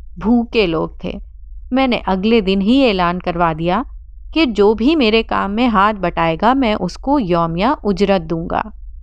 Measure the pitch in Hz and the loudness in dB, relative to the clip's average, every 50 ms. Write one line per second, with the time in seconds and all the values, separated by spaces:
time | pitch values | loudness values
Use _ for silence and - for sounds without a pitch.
0 | - - - 175 165 208 240 240 233 240 - 233 208 170 165 160 170 165 - - | -14 -16 -12 -4 0 2 2 2 2 0 0 0 2 2 2 -2 -2 -4 -8 -10
1 | - - - 196 - - - - - - - - - - 254 262 269 262 226 - | -10 -10 -10 -10 -12 -16 -18 -18 -18 -16 -16 -14 -8 -2 0 2 2 2 0 -2
2 | - 185 190 185 185 220 226 233 190 185 196 196 190 208 247 277 269 240 202 185 | 0 -2 -2 0 2 2 2 4 2 2 0 0 2 2 4 4 4 4 2 2
3 | 175 170 175 180 - 175 165 170 175 165 160 156 165 175 180 220 277 - - - | 0 0 -2 -2 -4 -4 -2 0 0 0 0 -2 -2 -2 0 -2 -4 -6 -12 -18
4 | - - - - - - - 311 330 254 208 202 202 208 226 214 226 277 330 320 | -18 -18 -18 -16 -12 -4 0 0 0 2 4 4 4 4 4 4 2 2 2 4
5 | 254 214 214 226 220 - 208 196 196 196 202 220 254 247 214 190 196 214 220 196 | 2 4 2 2 0 0 -2 -2 -2 -2 -2 0 0 2 4 4 2 2 2 0
6 | 180 175 165 170 165 165 165 160 196 226 262 277 262 220 214 - 185 180 - - | -2 -2 0 0 0 0 0 2 2 2 2 4 2 0 0 0 -2 -6 -6 -6
7 | - 262 285 302 214 165 175 170 170 165 165 170 196 247 294 - - 208 196 170 | -2 0 0 0 2 2 2 0 0 0 0 0 0 0 0 0 -2 -2 0 2
8 | 202 185 196 190 160 160 175 165 170 180 - - - 214 - - - - - - | 2 2 2 0 0 -2 -6 -4 -4 -4 -4 -4 -4 -6 -8 -16 -16 -16 -16 -16